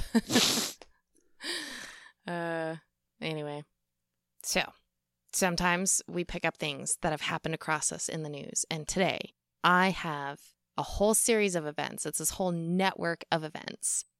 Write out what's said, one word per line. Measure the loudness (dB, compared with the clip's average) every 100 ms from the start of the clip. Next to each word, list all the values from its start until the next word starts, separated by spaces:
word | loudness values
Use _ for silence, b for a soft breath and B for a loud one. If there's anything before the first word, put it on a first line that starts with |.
| 6
<laughs> | 2 4 4 4 2 -2 -8 -20 _ _ _ _ -12 -8 -6 -8 -12 B B B B -6
Uh, | -4 -2 -2 -4 -6 _ _ _ -8
anyway. | -4 -4 -4 -8 -12 _ _ _ _ _ _ _
So, | -2 0 0 -6 _ _ _ _ _
sometimes | 2 2 4 2 2 2 0 0
we | -6
pick | -4 -2 -2
up | -2
things | -6 -4 -4 -2
that | 0
have | 0
happened | -2 -2 -2 -4
across | -2 0 -2
us | -4 -6
in | -6
the | -6
news, | -8 -6 -4 -4
and | -6 -2
today | 0 2 0 -6 _ _ 2
I | 6 8 6
have | 2 -4 -4 -6 -10 -16 _ _ -6
a |
whole | -4 2 4 6
series | 4 4 4 2
of | -2
events. | -4 -6 -4 -6
It's | -2
this | -2
whole | 0 0
network | 0 0 2 2 0 -2 -2 -2
of | -2
events | -2 -8 -10 -6 -2 -2 -6